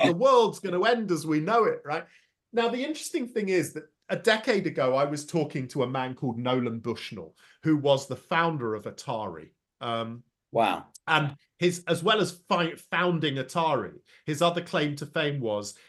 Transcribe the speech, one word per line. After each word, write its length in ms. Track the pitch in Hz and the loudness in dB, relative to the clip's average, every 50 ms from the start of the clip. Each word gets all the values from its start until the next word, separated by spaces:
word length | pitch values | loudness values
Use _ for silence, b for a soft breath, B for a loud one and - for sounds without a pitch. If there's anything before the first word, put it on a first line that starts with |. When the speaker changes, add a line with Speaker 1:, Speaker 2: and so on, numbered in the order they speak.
| - | 4
Speaker 1:
the 100 | 170 170 | 4 4
world's 460 | 175 254 277 262 240 226 185 - - | 4 4 6 6 6 6 4 0 -4
gonna 240 | - 185 175 180 202 | -6 -2 0 2 2
end 280 | 226 247 233 214 185 | 4 2 2 2 0
as 140 | 170 151 147 | -2 -2 0
we 140 | 156 151 151 | 0 0 0
know 240 | 156 196 226 233 214 | 2 2 2 4 4
it," 180 | 160 - - - | 2 0 -2 -4
right? 200 | 143 151 165 b b b b b b b _ _ _ 226 | -6 -6 -6 b b b b b b b _ _ _ -2
Now, 120 | 233 233 | -2 0
the 180 | 233 247 247 269 | 0 -2 -2 -4
interesting 420 | 311 311 - - - - 311 247 | -4 -6 -8 -8 -6 -6 -6 -4
thing 220 | 233 - 220 202 190 | -4 -4 -2 0 0
is 240 | 185 175 143 - - | 2 0 0 -2 -6
that 120 | 151 - - _ _ _ - | -12 -14 -16 _ _ _ -6
a 60 | 190 | -6
decade 520 | 147 - 220 220 214 - 262 220 202 151 | -2 0 2 0 2 2 0 0 0 0
ago, 280 | 160 - 160 139 131 131 | -2 0 0 2 2 2
I 100 | 135 143 | 2 2
was 200 | 147 151 147 - | 0 -2 -4 -6
talking 420 | - - 165 147 147 - 143 127 123 | -2 -2 0 0 -2 -4 -6 -6 -4
to 120 | - 139 | -2 -2
a 60 | 123 | -2
man 260 | 123 135 131 127 131 127 | -2 -2 -4 -4 -6 -6
called 240 | - 147 127 113 | -4 -4 -4 -4
Nolan 400 | 117 120 127 127 127 120 117 113 | -2 0 0 2 2 0 -2 -4
Bushnell, 580 | 113 110 120 107 - - - 113 92 82 - b b b b b b - | -4 -4 -6 -6 -6 -8 -12 -12 -12 -14 -16 b b b b b b 2
who 120 | 160 156 | 2 2
was 280 | 147 135 143 139 131 - | 4 6 4 4 4 2
the 100 | - 127 | -4 -10
founder 600 | - - - 165 165 170 170 160 139 120 110 107 | -10 -4 0 0 2 2 2 0 -2 -4 -4 -4
of 80 | 107 104 | -6 -6
Atari. 640 | 113 101 - - 139 123 110 107 95 82 78 78 78 _ _ _ _ _ - | -10 -12 -10 -8 -6 -6 -6 -6 -8 -10 -12 -16 -20 _ _ _ _ _ -10
Um, 420 | 123 120 117 113 113 113 117 120 - _ _ _ _ _ | -6 -4 -4 -4 -4 -6 -10 -14 -18 _ _ _ _ _
Speaker 2:
Wow. 340 | - 113 110 98 87 82 - - - - _ | 2 2 2 2 2 -2 -6 -12 -20 -8 _
Speaker 1:
and 280 | 160 160 151 147 139 - - _ _ _ | 2 2 2 2 0 -4 -8 _ _ _
his, 260 | - 170 180 175 175 - | 0 0 0 0 -2 -2
as 160 | - 165 - 160 | -4 -2 0 2
well 180 | 214 214 214 | 2 2 2
as 180 | 190 - - - _ | 2 0 -4 -6 _
fi-, 280 | - 196 175 170 165 143 | -2 0 0 0 -2 -4
founding 640 | - - _ 175 170 180 180 170 156 156 147 135 | -8 -8 _ 0 0 2 2 2 2 0 0 -2
Atari, 640 | 135 131 - - 175 165 156 147 120 98 87 - - b b b b b | -2 -4 -4 -2 0 2 2 2 0 -2 -4 -10 -16 b b b b b
his 160 | 151 151 - 170 | -6 0 2 2
other 180 | 170 170 175 | 2 2 0
claim 340 | 170 - - 160 151 147 143 | -4 -2 0 0 0 0 -2
to 100 | 143 151 | -6 -8
fame 320 | 143 - 165 151 147 143 139 | -6 -2 -2 -2 -2 -2 -2
was 340 | 120 110 104 104 104 - b b b | -2 -2 -2 -4 -4 -8 b b b